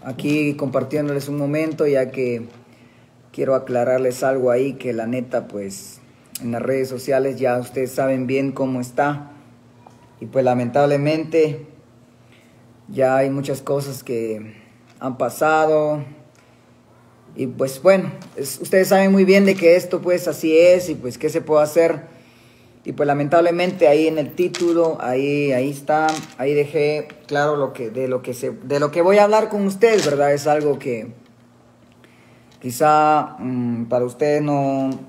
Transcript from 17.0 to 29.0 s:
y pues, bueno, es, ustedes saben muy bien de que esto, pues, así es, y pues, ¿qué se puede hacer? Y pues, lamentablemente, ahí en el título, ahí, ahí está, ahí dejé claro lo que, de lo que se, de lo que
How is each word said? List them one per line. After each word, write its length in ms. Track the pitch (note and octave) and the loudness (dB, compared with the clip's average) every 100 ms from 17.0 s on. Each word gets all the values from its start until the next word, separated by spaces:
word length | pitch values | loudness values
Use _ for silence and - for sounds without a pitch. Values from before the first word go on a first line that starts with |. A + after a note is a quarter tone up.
| _ _ - - | _ _ -20 -8
y 80 | C3 | -8
pues, 380 | A#2+ C3+ - | -4 -6 2
bueno, 280 | F3+ F#3+ - - - - | 4 4 0 -10 -16 -12
es, 240 | C#3+ - | -10 -10
ustedes 280 | F3 F#3+ F#3+ | -2 0 4
saben 240 | G3 G3 | 4 4
muy 120 | G3 | 4
bien 220 | F#3+ G3 G3 | 4 4 2
de 80 | |
que 220 | F#3+ E3 F3+ | 4 6 4
esto, 260 | F3+ F3+ | 2 -4
pues, 260 | D#3 F3+ F3 | -2 -2 -2
así 300 | D3 E3 D#3 | -4 2 6
es, 320 | F3 F3+ E3 | 8 6 2
y 60 | C#3+ | -6
pues, 240 | B2 A#2 | -8 -6
¿qué 100 | D#3 | -4
se 100 | D#3 | -4
puede 240 | C3+ D3+ | 0 2
hacer? 380 | D3+ E3 E3 D3+ - - - _ _ _ _ _ | 4 2 2 0 -8 -20 -20 _ _ _ _ _
Y 100 | - | -12
pues, 120 | B2+ C#3+ | -2 0
lamentablemente, 840 | C#3+ D3 E3+ E3+ E3+ F3+ - D#3+ | 0 2 4 4 2 -2 4 6
ahí 200 | D3 D#3+ | 6 4
en 100 | D#3 | 0
el 160 | C3+ | -4
título, 640 | - F3 F3+ F3 E3+ D#3+ D3+ | -2 -2 0 0 2 2 0
ahí, 520 | B2+ B2+ C#3 C#3+ C#3+ | -4 -2 0 0 0
ahí 180 | B2+ C#3 | 0 -2
está, 380 | C#3+ C#3+ D3+ D#3 D#3 - - | -6 -2 0 2 -2 -8 -6
ahí 160 | C3+ D3 | -2 0
dejé 520 | C#3+ D#3+ D3 D3+ D3+ - - | 0 0 0 -2 -8 -16 -6
claro 280 | C#3+ D3 D3 | -2 0 0
lo 180 | C3+ | -4
que, 180 | C#3 A#2 | -4 -8
de 160 | A2+ C3 | -4 -4
lo 160 | B2+ | -4
que 100 | B2+ | -6
se, 160 | A#2+ - | -8 -8
de 300 | A2 B2+ C#3+ | -10 -4 -2
lo 100 | D3 | -2
que 140 | F3 | 2